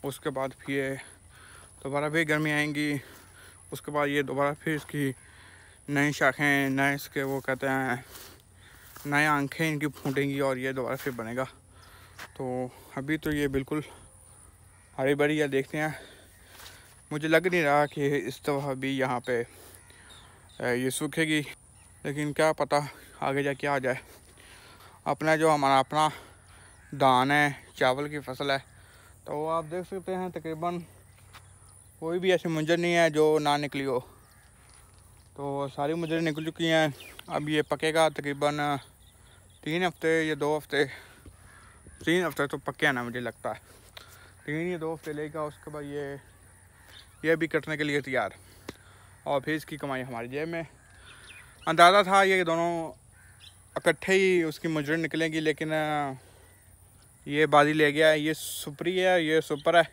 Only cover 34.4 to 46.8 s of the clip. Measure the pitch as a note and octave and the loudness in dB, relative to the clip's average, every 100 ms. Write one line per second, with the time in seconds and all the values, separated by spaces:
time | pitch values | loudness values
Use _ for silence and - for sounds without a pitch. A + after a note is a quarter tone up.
34.4 | - - - - - - - - - - | -20 -20 -20 -20 -20 -20 -20 -20 -20 -10
35.4 | C#3+ C#3 C#3 - C#3+ E3 E3 E3 E3 D3+ | -6 -4 -6 -4 -2 -2 -2 0 -2 -2
36.4 | D#3+ - E3 D#3+ D#3 C#3 - - - D3+ | -8 -4 2 4 2 -2 -16 -20 -6 -6
37.4 | D3+ D3+ D3+ C#3+ D#3+ D#3+ D#3+ D3 C#3+ C#3+ | 0 0 0 0 0 2 2 2 -6 -2
38.4 | D3 D3 D3 C#3 - - - - - - | -2 0 -2 -4 -6 -20 -20 -20 -20 -20
39.4 | - - - E3 F#3 - D#3+ D#3+ D#3 D3+ | -20 -14 -6 -2 -2 -2 0 2 2 0
40.4 | D3 D3+ - C#3+ C#3+ - - - - - | 0 -2 -2 0 0 -2 -20 -20 -20 -20
41.4 | - - - - - - - F3 E3+ C#3 | -20 -20 -20 -20 -20 -8 0 0 0 -2
42.4 | C#3+ D3 - C3 D3+ C3 A#2+ A#2+ A#2+ - | -4 -4 -8 -2 0 0 -4 -6 -8 -8
43.4 | B2 G#2+ - - - - - - - - | -8 -8 -14 -20 -20 -20 -20 -20 -20 -18
44.4 | - D3+ F3 F3+ D#3+ D#3+ - D3 D3+ D#3 | -8 -6 -4 -6 -6 -8 -8 -8 -8 -6
45.4 | D3+ D3 - D3+ C#3+ C#3+ C#3 C#3 - - | -8 -10 -14 -12 -10 -8 -8 -10 -16 -20
46.4 | - - - - | -20 -20 -20 -20